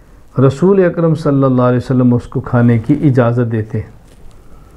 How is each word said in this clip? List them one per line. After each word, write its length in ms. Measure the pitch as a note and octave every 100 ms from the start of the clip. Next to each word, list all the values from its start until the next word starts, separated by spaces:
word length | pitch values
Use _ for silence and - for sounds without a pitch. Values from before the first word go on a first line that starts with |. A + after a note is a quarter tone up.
| - - - -
रसूल 440 | C3 C3+ F3+ G3
अकरम 300 | F3 E3+ E3 D3
सल्लल्लाहु 520 | D3+ C#3 C3+ B2+ B2
अलैहि 100 | B2
वसल्लम 360 | - B2+ B2+
उसको 260 | A#2+ - B2+
खाने 360 | - B2 A#2+ A#2
की 140 | - D3+
इजाज़त 520 | D3+ B2 A#2 A#2 A#2+
देते 300 | A2+ G#2+ A2
हैं। 160 | - - - - - - - - -